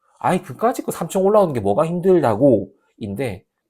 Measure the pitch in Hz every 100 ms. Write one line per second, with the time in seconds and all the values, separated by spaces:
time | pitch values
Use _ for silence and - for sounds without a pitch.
0 | _ _ 127 185 185 123 226 254 - -
1 | 170 196 196 214 185 127 98 104 160 175
2 | 185 180 131 104 139 131 95 _ _ -
3 | 98 98 131 - _ _